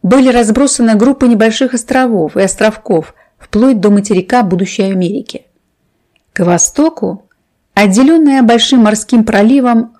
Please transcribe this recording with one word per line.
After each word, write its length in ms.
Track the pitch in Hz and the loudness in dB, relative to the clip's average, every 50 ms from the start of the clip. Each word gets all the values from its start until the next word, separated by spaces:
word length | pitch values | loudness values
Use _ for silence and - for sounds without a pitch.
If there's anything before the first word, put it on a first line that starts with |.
| - | -2
были 260 | 180 233 277 262 262 | 0 2 2 4 4
разбросаны 680 | 233 240 233 214 220 254 285 277 - - 240 226 226 | 2 2 0 0 0 0 0 0 0 0 0 0 2
группы 320 | 208 226 269 285 285 262 | 2 2 0 0 0 0
небольших 480 | 240 240 196 220 226 220 - 269 254 - | 0 2 2 2 0 0 -2 -2 -4 -4
островов 640 | 233 - - - 262 262 247 226 190 160 151 - | -6 -6 -4 -2 -2 0 0 -2 -2 -4 -4 -2
и 60 | - 196 | -2 -2
островков, 720 | 190 - - 214 214 214 - - - 190 160 151 - - _ _ _ _ _ | -2 -2 -2 -4 -4 -4 -6 -6 -4 -4 -4 -4 -6 -12 _ _ _ _ _
вплоть 420 | - _ - 208 240 269 254 202 | -14 _ -2 0 2 2 2 2
до 100 | 175 208 | 2 2
материка 520 | 202 202 196 - 202 185 185 - 247 247 226 | 2 2 0 0 -2 -2 -2 0 -2 -2 0
будущей 380 | 180 190 175 190 175 - - 196 | 0 -2 -4 -4 -4 -4 -4 -4
Америки. 640 | 190 196 185 185 175 202 - - - - - - _ _ _ _ _ _ _ _ _ _ _ _ _ _ _ _ _ _ | -2 -2 -2 -4 -4 -4 -8 -10 -12 -16 -18 -20 _ _ _ _ _ _ _ _ _ _ _ _ _ _ _ _ _ _
К 120 | - 180 | -4 -2
востоку – 800 | 175 175 170 - - - - 302 320 320 - 220 185 196 196 - _ _ _ _ _ _ _ _ _ _ | -2 0 -2 -2 -4 -2 -2 -2 -2 -2 -4 -6 -8 -8 -10 -14 _ _ _ _ _ _ _ _ _ _
Отделённая 680 | 196 208 202 185 220 269 285 330 330 311 285 269 269 247 | 0 0 2 2 2 2 4 4 2 2 2 2 2 2
большим 380 | 220 233 233 - - 269 247 | 2 2 2 0 0 2 2
морским 440 | 220 208 214 214 - - - 233 220 | 2 2 0 -2 -4 -2 0 0 0
проливом, 720 | 220 214 196 208 226 269 277 247 247 233 226 233 - - | 0 0 0 2 2 2 2 2 0 0 -2 -2 -4 -10